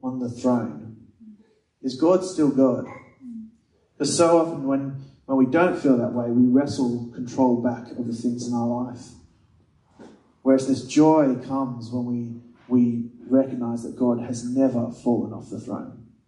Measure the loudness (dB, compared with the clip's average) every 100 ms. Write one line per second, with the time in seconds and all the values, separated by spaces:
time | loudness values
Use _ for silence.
0 | -6 -6 -8 -4 0 0 -2 -10 -16 -20
1 | -20 _ -20 -20 _ _ _ _ -10 0
2 | 2 2 0 0 0 4 2 2 -6 -14
3 | -20 _ -18 -16 -16 _ _ _ _ _
4 | -4 2 6 6 4 -2 -2 -2 -2 -8
5 | -14 -20 -2 2 4 4 2 2 2 2
6 | 2 -2 0 4 6 6 2 -2 -2 -2
7 | -6 -10 -8 0 2 2 0 -4 -10 -10
8 | -8 -4 -4 -4 -4 -2 -2 -2 -6 -10
9 | -18 -20 _ _ _ _ _ _ _ _
10 | -20 -20 _ _ 2 2 4 -2 0 4
11 | 6 6 4 0 -4 -6 -4 -6 -8 -6
12 | -4 -6 -6 -12 -18 _ _ 2 2 0
13 | -6 -12 0 2 2 -4 -6 -6 -8 -2
14 | 0 0 -4 -8 -4 0 0 0 -6 -6
15 | -2 -2 -2 -10 -12 -14 -10 -10 -12 -18
16 | -20 _